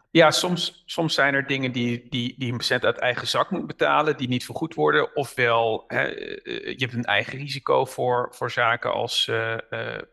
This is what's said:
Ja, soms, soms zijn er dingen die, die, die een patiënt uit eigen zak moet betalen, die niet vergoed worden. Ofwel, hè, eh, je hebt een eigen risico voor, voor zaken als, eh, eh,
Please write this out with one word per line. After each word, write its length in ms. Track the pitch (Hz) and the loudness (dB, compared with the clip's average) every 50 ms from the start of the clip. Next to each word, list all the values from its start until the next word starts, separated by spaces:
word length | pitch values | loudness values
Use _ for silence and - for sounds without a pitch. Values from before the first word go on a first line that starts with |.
| _ _ | _ _
Ja, 200 | - 165 165 151 | 6 8 8 8
soms, 520 | 139 - - 180 175 160 - - - - _ | 8 4 2 0 -2 -2 -2 -6 -8 -12 _
soms 280 | - - - 165 151 - | -8 -4 -2 0 0 2
zijn 200 | - 139 139 139 | 2 2 2 2
er 120 | 139 135 | 0 0
dingen 260 | - 139 135 131 127 | -2 -2 -2 -2 -2
die, 340 | 120 127 120 120 120 117 - - | -2 0 0 0 -2 -4 -6 -6
die, 260 | - 123 120 127 - - | -4 -4 -4 -4 -6 -6
die 120 | 131 117 | -4 -4
een 40 | 123 | -4
patiënt 280 | 113 - - 131 123 - | -4 -2 0 0 2 2
uit 140 | - 120 - | 0 0 2
eigen 280 | - 123 120 123 120 | 0 0 0 -2 -2
zak 240 | - - 123 - - | -2 0 0 0 0
moet 160 | 185 - - | -2 -4 -6
betalen, 500 | 156 - - 156 147 143 147 156 156 143 | -6 -2 0 2 4 4 4 4 2 0
die 120 | - 131 120 | 0 -2 -2
niet 160 | 127 120 - | -2 -2 -4
vergoed 300 | - 123 - 160 160 - | -6 -6 -6 -6 -6 -2
worden. 420 | - 151 151 147 151 139 - - | 0 2 4 4 4 2 0 -2
Ofwel, 680 | 147 135 - - - 123 117 117 117 117 113 110 - - | -4 -4 -2 -2 0 2 4 4 4 4 2 0 -2 -4
hè, 180 | - - 123 139 | -4 -2 -2 -2
eh, 600 | - - - - 50 - - - - 58 - - | -2 -4 -6 -8 -10 -10 -10 -10 -8 -8 -8 -8
je 200 | 113 - 131 131 | -8 -6 -4 -4
hebt 80 | 113 | -4
een 120 | 120 117 120 | -4 -4 -2
eigen 340 | - 101 101 113 - - 131 | 0 0 0 0 -2 -6 -10
risico 460 | 143 139 139 135 - - 135 131 131 | -10 -10 -10 -6 0 2 2 2 2
voor, 440 | 131 - - 127 123 123 123 123 - | 0 -4 -4 -2 0 0 0 -2 -4
voor 200 | - - 127 120 | -6 -8 -8 -4
zaken 420 | - 127 120 113 117 - - - | -2 0 2 2 2 0 0 -2
als, 360 | 87 101 113 117 - - - - | -2 -2 -2 -2 -2 -2 0 0
eh, 240 | 117 113 113 113 | 0 -2 -2 -2
eh, 500 | 113 113 - _ - 113 117 117 117 107 - - | -4 -6 -8 _ -8 -8 -6 -6 -8 -10 -12 -14